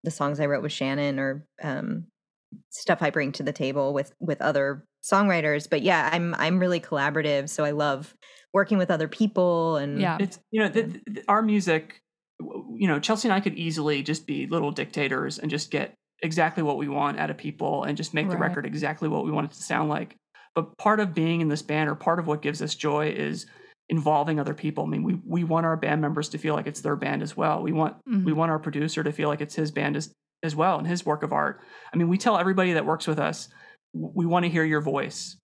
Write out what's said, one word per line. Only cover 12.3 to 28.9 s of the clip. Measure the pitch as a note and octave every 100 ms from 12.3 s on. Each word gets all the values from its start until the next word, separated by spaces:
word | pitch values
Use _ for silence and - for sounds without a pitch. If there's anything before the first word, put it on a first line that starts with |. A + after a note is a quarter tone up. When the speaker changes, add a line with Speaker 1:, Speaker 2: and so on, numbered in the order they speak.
| _
Speaker 3:
w-, | - - - A#3
you | G3
know, | D3
Chelsea | - G#3+ A#3
and |
I | F#3+
could | G3+
easily | D3+ E3 D#3+ D3+ C#3+
just | D3 D#3+ -
be | C#3+ C3+
little | E3 D3
dictators | C#3+ - - C3+ C3 C3+ -
and | D3+
just | C#3+ -
get | D3 C#3 _ _ _
exactly | E3 D#3+ E3 F3
what | D3+ C#3+
we | C#3+
want | C#3 C#3+ C#3+
out | D#3
of | D3+
people | D3+ D3+ C#3+ D#3
and | C3+ D3
just | D#3+
make | D#3 F#3
the | F3
Speaker 2:
Right. | D3
Speaker 3:
record | C#3+ C#3
exactly | D3+ D3 D#3 D#3
what | D3+
we | D#3
want | D3+ D#3
it |
to | -
sound | - - D#3
like. | D3+ - - _ - -
But | - D#3+ -
part | G#3 G#3+
of | G3+
being | E3 D#3+ E3+
in | D#3+
this | D3
band | - D3+ D3+
or |
part | D#3 - F3
of | D#3+
what | D3+
gives | D3 D3+
us | D3+
joy | - D3+ D3 D#3
is | - D3 E3+ - - - _ _
involving | E3 D3 D3+ D3 D3+
other | C#3+
people. | D3+ D3+ D3+
I | D3+
mean, | -
we, | - F3+
we | - E3+
want | E3 D#3+ E3
our | D#3
band | D3+ D#3
members | D3+ D3+ D3+
to | D#3+
feel | D#3
like | D3+ D3+
it's | D3+
their | D3 C#3+
band | D3 C#3
as | D#3 -
well. | D#3+ D#3+
We | -
want, | E3 D#3 - C#4
Speaker 2:
Mm-hmm. | G#3
Speaker 3:
we | F3+
want | D3+ E3
our | D#3
producer | D#3 C#3+ D#3